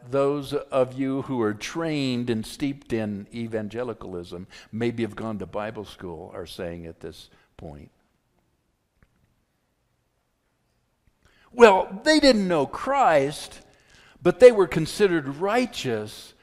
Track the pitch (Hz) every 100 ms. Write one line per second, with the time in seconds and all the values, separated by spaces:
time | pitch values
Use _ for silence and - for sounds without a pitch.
0 | 123 135 139 147 139 143 - 135 123 127
1 | 135 135 127 131 107 104 - 165 165 151
2 | 135 123 120 110 110 - 147 143 - 113
3 | 107 101 101 120 113 110 104 110 123 107
4 | 101 92 92 87 95 - - 107 117 117
5 | 113 101 110 104 90 101 104 110 98 -
6 | 95 80 95 101 85 - 90 85 82 82
7 | 82 82 - _ _ - 87 73 - _
8 | _ _ _ _ _ _ _ _ _ _
9 | _ _ _ _ _ _ _ _ _ _
10 | _ _ _ _ _ _ _ _ _ _
11 | _ _ _ _ _ 240 226 190 175 196
12 | 302 311 285 220 185 170 135 - - 277
13 | 220 160 139 151 - - - _ _ _
14 | - - 180 175 247 220 175 165 156 -
15 | 208 170 135 139 196 233 247 - 131 110
16 | 107 - - _